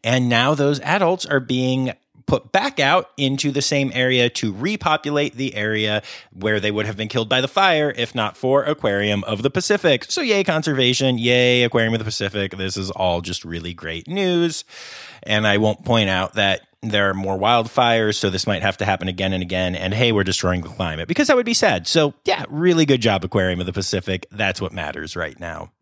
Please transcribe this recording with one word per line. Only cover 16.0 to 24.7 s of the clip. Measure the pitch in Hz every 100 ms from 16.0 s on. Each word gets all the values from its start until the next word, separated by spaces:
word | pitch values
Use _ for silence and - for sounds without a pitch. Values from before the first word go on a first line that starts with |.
| 101
out | 92 95
that | 107 98 92 _ _
there | 113 104 98
are |
more | 95 95 95
wildfires, | 104 120 113 - 120 113 107
so | 104 101
this | 92 -
might | 98
have | 98 -
to | 101
happen | 95 92
again | 92 95
and | 92
again. | 90 92 92
And | 87 92
hey, | 110 123
we're | 107
destroying | 95 - 92 90
the | 82
climate, | - 87 78 82
because | 180 285
that | 262
would |
be | 233
sad. | 233 208 92 85
So | 165 147 -
yeah, | - - -
really | 147 180 165 147
good | 131
job, | 113 98
Aquarium | 92 104 92 90
of | 92
the |
Pacific. | 98 92 98 95 92 -
That's | 104 101 92
what | 90